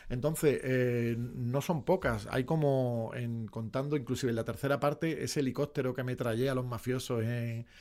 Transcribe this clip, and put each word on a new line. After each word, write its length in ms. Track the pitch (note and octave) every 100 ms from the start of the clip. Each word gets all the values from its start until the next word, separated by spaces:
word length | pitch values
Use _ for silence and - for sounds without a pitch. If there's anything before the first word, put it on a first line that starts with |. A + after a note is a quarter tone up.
| -
Entonces, 520 | B2 D3 D#3+ D3+ A#2+
eh, 540 | C3 B2+ B2 A#2+ A#2 A#2
no 420 | A#2+ - A#2+ C3+
son 240 | - D#3+
pocas. 440 | A#2 F#3 C#3 A2+ A2+
Hay 140 | B2+
como, 640 | C3 D#3+ C#3+ C3+ B2 A#2+ A2+
en, 320 | B2 A#2+ A#2 A2
contando 480 | A#2 A2 C3 C#3+ D3
inclusive 340 | B2 B2+ B2
en 60 | A#2
la 80 |
tercera 340 | A2+ A2 C#3 C#3
parte, 460 | D3 C#3 E3 D3+
ese 160 | B2+ D#3
helicóptero 540 | C3 C3 C#3+ - B2+
que 80 | B2
ametrallea 500 | B2+ B2 A#2+ A2+ C3+
a 20 |
los 100 | B2+ B2+
mafiosos 580 | A#2 B2 B2+ - A#2+
en, 420 | A2 A#2+ A#2 A#2 A#2 -